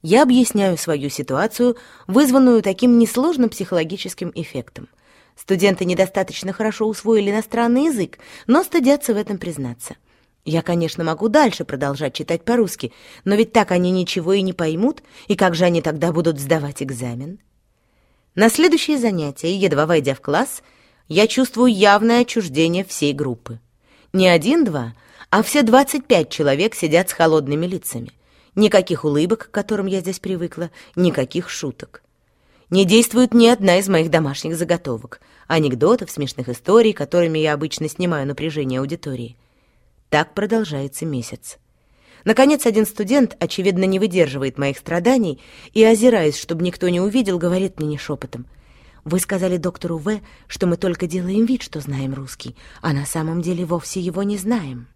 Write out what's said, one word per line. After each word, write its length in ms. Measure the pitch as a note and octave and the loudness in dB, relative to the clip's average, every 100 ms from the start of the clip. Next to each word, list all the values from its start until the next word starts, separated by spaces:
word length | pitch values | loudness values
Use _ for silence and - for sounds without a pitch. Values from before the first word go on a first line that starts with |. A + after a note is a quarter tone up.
Я 220 | D#3 G#3+ | 4 4
объясняю 560 | C#4+ B3 A#3+ G#3 G3 E3+ | 6 4 2 2 0 0
свою 320 | - D3+ C#3+ | -2 -4 -4
ситуацию, 640 | - C3+ C3 G#3 - B3 A#3 - - - | -8 -4 -2 -2 0 0 0 -10 -20 0
вызванную 560 | G3 C#4+ C4 B3+ A#3 | 4 4 6 6 4
таким 340 | G3 F#3+ B3 A#3+ | 2 0 4 4
несложным 520 | A3+ - D4 D#4 A#3 | 4 2 -2 0 -2
психологическим 840 | - F#3 F3+ D#3+ F#3+ F#3 - F3 | -2 -4 -2 -2 -6 -10 -10 -10
эффектом. 560 | - D#3+ C3+ A#2+ - - _ _ _ _ _ | -10 -10 -10 -12 -16 -20 _ _ _ _ _
Студенты 500 | - F#3+ G3+ F#3 F3+ | -4 2 2 2 -2
недостаточно 680 | F3+ F#3+ G3 F#3+ - F#3 | 0 0 0 -6 -6 -10
хорошо 340 | F#3+ G#3+ G#3+ A3 | -4 -4 -2 -4
усвоили 420 | G#3+ G#3 A3 G3 | -4 0 2 2
иностранный 560 | G#3 A3 - A#3 B3 D#4 | -2 -4 -2 0 2 0
язык, 320 | B3+ F3 - - - - | 0 -4 -8 -20 -16 2
но 160 | C4+ | 2
стыдятся 500 | F#4 E4+ B3+ C#4+ - | 4 0 4 2 2
в 40 | G#3+ | -2
этом 200 | G#3 G3 | -2 -6
признаться. 580 | E3+ D3 B2+ A#2+ - - _ _ _ _ | -6 -8 -8 -10 -14 -18 _ _ _ _
Я, 200 | - D#3+ | -4 -4
конечно, 400 | - E3+ D#3+ - | -2 -2 -2 -4
могу 240 | E3 D#3+ A3 | -4 -2 0
дальше 380 | D4+ C#4 - - | 2 2 0 -8
продолжать 500 | C3+ C#3 C#3 D3 - | -4 -4 -4 -6 -6
читать 280 | - E3 | -6 -6
по-русски, 500 | - A#3+ G3+ - A#2+ _ - - - | -2 0 0 -4 -12 _ -20 -10 -2
но 100 | G#3 | 2
ведь 180 | A3 | 2
так 160 | A3+ G3 | 2 2
они 220 | F3+ F3+ | 0 0
ничего 420 | F#3 F3 - E3 | 0 -2 -4 0
и 80 | G3+ | 0
не 120 | F#3+ | 0
поймут, 500 | F3+ E3 E3 A#3 D#4+ _ - - | -2 -4 0 -2 -2 _ -20 -6
и 80 | G3 | 0
как 180 | F#3+ | 2
же 120 | E3+ F3+ | 2 2
они 180 | E3+ | 2
тогда 280 | D#3+ D3+ E3 | -2 -2 -2
будут 280 | D#3+ E3 D3 | 0 -2 -2
сдавать 420 | C#3 D#3+ C#3+ C#3 | -2 -2 -2 -8
экзамен? 560 | C#3 B2 B2 A#2+ C#3+ G3 _ _ _ _ _ _ _ _ _ - | -8 -8 -8 -10 -12 -16 _ _ _ _ _ _ _ _ _ 2
На 140 | A3 | 2
следующее 500 | - E4 D#4 - D4 | 6 4 4 0 0
занятие, 580 | A#3 F#3 D3 C#3 E3 G3 | 0 -2 -4 -4 -4 0
едва 300 | F#3+ C#3+ D#3 | 0 2 2
войдя 260 | E3+ C#3 | 2 0
в 80 | C3+ | -4
класс, 400 | - D3+ C4 - _ _ _ _ _ | -2 -2 -2 -6 _ _ _ _ _
я 180 | D#3+ A3+ | 0 2
чувствую 480 | - A#3 A3 B3+ | 2 -2 2 2
явное 480 | G#3 G#3 G3+ A3 A#3+ | 6 6 6 4 2
отчуждение 640 | A#3+ A#3 F3+ C3+ E3 F3 F#3 | 2 -2 -4 0 0 0 -6
всей 260 | - D3 | -4 -2
группы. 480 | C#3 C#3+ A#2 - A2+ _ _ _ _ _ | -2 -6 -6 -12 -18 _ _ _ _ _
Не 140 | F#3 F#3 | 2 4
один-два, 680 | F3 F#3 E4 C4 D3+ A#2 A2+ _ _ - | 4 4 2 2 -2 -6 -12 _ _ -2
а 100 | G3 | 0
все 220 | G#3+ D4 | 2 2
двадцать 420 | A#3 B3 C#4 D4+ - | 6 4 4 -2 2
пять 240 | F#3+ D3+ | 2 2
человек 460 | - C#3+ C#3 G#3 - | 0 0 2 0 -2
сидят 340 | E3 E3 F#3+ | 0 2 0
с 40 | |
холодными 520 | - E3 D#3 C#3 D3 F3 | 2 4 4 0 -4 -4
лицами. 460 | D#3+ - A#2+ B2 _ _ _ _ | -6 -8 -12 -12 _ _ _ _
Никаких 520 | - G#3+ G3 F#3 D#3+ D3+ | 2 4 4 2 -2 0
улыбок, 420 | D3 E3+ A3 - | 0 0 -2 -4
к 40 | |
которым 360 | G#3 G3+ G#3+ F#3+ | -6 -4 -4 -2
я 140 | F#3+ | -4
здесь 180 | F3 F3+ | -6 -8
привыкла, 500 | F#3+ F#3 E3+ - E3+ - - - | -8 -6 -8 -8 -12 -12 -14 0
никаких 540 | F3+ D#3 B2+ E3 - | 0 2 -4 -4 -8
шуток. 540 | - C#3+ A#2+ - - _ _ _ _ _ _ _ | -8 -10 -10 -18 -20 _ _ _ _ _ _ _
Не 160 | F#3 F#3 | 2 6
действует 480 | A3 A#3 A3+ B3+ | 6 4 2 4
ни 140 | A#3+ A#3 | 6 6
одна 320 | A#3+ G3 F3+ | 6 4 2
из 100 | G3 | 2
моих 220 | F3+ E3 | 0 2
домашних 440 | E3 D3+ C#3 D#3+ E3 | 0 0 -4 -6 -6
заготовок, 640 | E3 E3+ - A2+ - - _ _ _ | -2 -2 -2 -8 -10 -20 _ _ _
анекдотов, 640 | E3 D3+ B2 D3+ A#3+ F3 | 0 0 2 2 2 -2
смешных 360 | - C#3+ - A#2+ | -8 -8 -8 -10
историй, 460 | A#2+ - G#3+ A3+ | -8 2 4 4
которыми 460 | G#3 C#3 F3 E3+ D#3 | 0 -2 0 0 0
я 140 | D#3 | 0
обычно 360 | D3 D3+ - D#3 | -2 -4 -6 -8
снимаю 380 | - F3+ D#3+ C#3 | -4 -2 -2 -4
напряжение 540 | C#3+ D#3+ D3+ C3+ B2+ | -6 -6 -4 -4 -4
аудитории. 540 | C#3 E3+ D#3 B2+ A#2+ - _ _ _ _ _ _ _ | -4 -8 -8 -10 -12 -16 _ _ _ _ _ _ _
Так 240 | D3+ D3+ - | 0 0 -4
продолжается 720 | G3+ A3+ G3+ D3 C#3 - E3 | -2 -2 -2 -6 -8 -8 -6
месяц. 500 | C3+ A#2 - - - _ _ _ _ _ _ - | -6 -8 -14 -18 -20 _ _ _ _ _ _ 0
Наконец, 400 | A3 C4 D4+ A#3+ | 4 4 4 2
один 200 | G#3+ G#3+ | 2 0
студент, 520 | - G3 C#4 A#3 - | -2 0 2 2 0
очевидно, 460 | E3+ - F#3+ F3+ F#3+ | -6 -2 -2 0 0
не 140 | F#3+ | 0
выдерживает 580 | G#3 F3 D#3 C3+ C3+ B2+ | 0 2 0 0 -6 -4
моих 200 | C#3 C3+ | -4 -4
страданий 600 | - E3+ F3+ C4 G3+ C3+ - - - | -6 -2 2 2 0 -6 -14 -20 -8
и, 100 | - | 4
озираясь, 560 | A3 A3+ A#3+ A3+ D#3 C#3+ | 4 6 4 4 2 -2
чтобы 240 | - E3 | -8 -4
никто 280 | F3+ - F3+ | -4 -2 -2
не 100 | F3 | 0
увидел, 400 | F#3+ A3+ G3+ F3+ | 0 0 -2 -2
говорит 400 | E3+ F3+ F#3+ - | -2 -2 -4 -6
мне 80 | D3+ | -6
не 100 | D3 | -6
шёпотом: 500 | - C#3+ C3 A#2+ B2 - _ _ - - - | -8 -10 -10 -14 -18 -20 _ _ -20 -20 -6
"Вы 160 | F3+ | -4
сказали 340 | - F#3+ F#3 F3+ | -2 -2 -2 -2
доктору 420 | E3+ F3 E3+ E3 | -4 -6 -8 -6
В, 220 | D3+ G#3+ - - _ | -6 -6 -8 -20 _
что 200 | - F3+ | -4 -2
мы 80 | E3+ | 0
только 320 | F#3+ F3 F3 | -2 -4 -6
делаем 380 | F3+ F3+ G3+ A3+ | -6 -2 0 0
вид, 160 | B3+ | 0
что 180 | - D#3 | -6 -12
знаем 340 | C#3+ C3+ C3+ | -8 -6 -6
русский, 440 | C3+ C3+ - B2+ - - - | -8 -12 -14 -16 -18 -20 -8
а 100 | - | -4
на 140 | C#3 C#3+ | -4 -4
самом 360 | E3 D#3+ E3+ | -6 -4 -4
деле 220 | E3+ F3 | -4 -4
вовсе 380 | F3 E3+ - F#3+ | -4 -4 -6 -6
его 220 | F3 E3+ | -6 -4
не 120 | G3+ G#3 | -4 -4
знаем". 540 | F#3 A#3+ D3 B2 A#2+ | -2 -4 -4 -12 -16